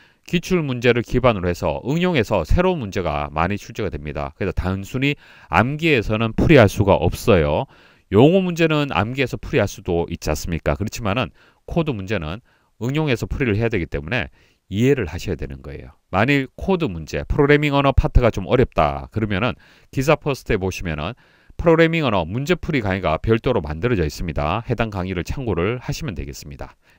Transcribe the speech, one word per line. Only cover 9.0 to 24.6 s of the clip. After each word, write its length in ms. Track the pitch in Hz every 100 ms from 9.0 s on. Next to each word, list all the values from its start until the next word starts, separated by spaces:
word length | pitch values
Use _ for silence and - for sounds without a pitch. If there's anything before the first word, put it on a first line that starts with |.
| 104 131 127 113
풀이할 320 | - 143 101
수도 380 | - - 85 82
있지 220 | 85 -
않습니까? 460 | 78 - 82 - 73
그렇지만은 540 | 101 - 113 107 101 - _ _ -
코드 240 | - 156
문제는 500 | 110 95 104 78 98 - _ _ _
응용해서 440 | 117 143 156 117 104
풀이를 300 | - 135 101
해야 120 | 113
되기 180 | 107 80
때문에 420 | 71 73 117 78 - _ _ _
이해를 380 | 95 127 131 87
하셔야 300 | 85 - 80
되는 260 | 67 67
거예요. 260 | 71 71 - _ _
만일 360 | 92 120 143 131 -
코드 280 | - 185
문제, 400 | 151 85 107 151
프로그래밍 500 | 143 - 143 147 147
언어 180 | 143 139
파트가 380 | - 151 - 120
좀 160 | 104 92
어렵다 640 | 123 113 - 76 69 67
그러면은 400 | 107 107 98 120 - _ _ _
기사 240 | - 135
퍼스트에 420 | 147 151 135 - 113
보시면은 560 | 95 - 92 76 78 123 _ _ _ -
프로그래밍 480 | 170 160 165 165
언어 200 | 143 101
문제풀이 560 | 80 110 143 175 - 147
강의가 360 | 101 95 90 80
별도로 420 | - 117 143 113
만들어져 440 | 76 78 117 113
있습니다. 600 | 78 - 87 73 73 101